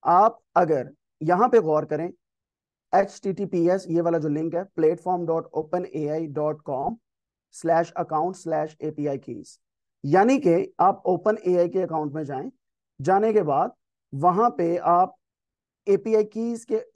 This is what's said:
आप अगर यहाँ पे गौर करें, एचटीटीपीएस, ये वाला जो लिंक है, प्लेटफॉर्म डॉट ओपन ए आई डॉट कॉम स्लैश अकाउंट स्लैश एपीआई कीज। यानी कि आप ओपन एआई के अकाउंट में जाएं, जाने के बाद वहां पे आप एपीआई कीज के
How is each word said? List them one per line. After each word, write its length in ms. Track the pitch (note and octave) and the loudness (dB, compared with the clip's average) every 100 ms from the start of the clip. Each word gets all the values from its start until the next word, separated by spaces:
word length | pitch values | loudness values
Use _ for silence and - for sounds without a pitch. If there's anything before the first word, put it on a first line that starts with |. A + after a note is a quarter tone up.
आप 340 | - F3 G#3+ A3+ _ - | 2 4 4 0 _ -2
अगर 340 | F3 D3 C3 - _ _ | 0 0 -4 -14 _ _
यहाँ 280 | D#3 F3+ A#3+ | -2 2 4
पे 120 | A#3 | 4
गौर 240 | D#3+ D3+ | 2 -2
करें, 240 | D3+ D3+ E3+ - _ _ _ _ _ _ _ | -2 -6 -6 -12 _ _ _ _ _ _ _
एचटीटीपीएस, 920 | - G3 - G3 F#3+ G3 F3+ E3+ F#3+ F#3+ | 0 0 -4 -8 -6 -4 0 2 0 0
ये 120 | E3 | -2
वाला 180 | F3 E3 | 0 0
जो 100 | D#3 | -2
लिंक 260 | D3 E3 | -2 -4
है, 80 | E3+ G3 | -6 -8
प्लेटफॉर्म 600 | - D#3 E3+ F#3 F3+ E3 | 0 0 0 -4 -4 -2
डॉट 200 | E3 E3 | -4 -4
ओपन 320 | - D#3 F3+ F3+ | -8 -4 -6 -6
ए 200 | - D3 | -6 -4
आई 180 | D#3 D#3+ | -4 -6
डॉट 320 | D3 D3+ D#3 | -4 -4 -4
कॉम 340 | - C3+ C#3+ A#3 _ _ _ _ _ | -8 -6 -6 -8 _ _ _ _ _
स्लैश 360 | - E3 E3 E3+ - | -10 0 0 0 -6
अकाउंट 400 | D#3+ D#3 E3+ F#3+ | -6 -2 -4 -6
स्लैश 400 | E3 D#3 D#3 D#3 | -6 -4 -4 -8
एपीआई 360 | D#3 D3+ D3 C#3+ | -10 -6 -6 -6
कीज। 400 | - - - - _ _ _ _ | -10 -16 -16 -20 _ _ _ _
यानी 340 | C#3+ F3+ G#3+ C4+ | 2 4 4 4
कि 360 | F#3+ E3+ - _ | 4 2 0 _
आप 220 | F3+ G3 - | 2 2 -2
ओपन 320 | F3+ - G#3+ F3+ | 0 0 -2 0
एआई 220 | F3+ F3 | 2 2
के 140 | F#3 | 0
अकाउंट 300 | F#3 D#3+ D3+ | -4 -4 -4
में 100 | C#3+ | -6
जाएं, 260 | C#3+ C#3 F#3 _ _ _ _ _ | -8 -8 -10 _ _ _ _ _
जाने 320 | C#3+ F#3+ A3 | 0 2 4
के 100 | G#3 | 2
बाद 300 | E3 C#3 G3 - _ _ _ | 2 0 -2 -6 _ _ _
वहां 380 | C#3 E3+ F3 A#3+ | 0 2 4 2
पे 260 | - E3+ E3+ | 2 -2 0
आप 400 | - F3 F#3+ - _ _ _ _ _ _ - | 2 4 2 -2 _ _ _ _ _ _ 0
एपीआई 380 | G3 G#3+ A3 G#3+ | 0 2 0 0
कीज 380 | G#3+ A3+ A#3 | -4 -6 -6
के 160 | - A3 - | -6 -6 -6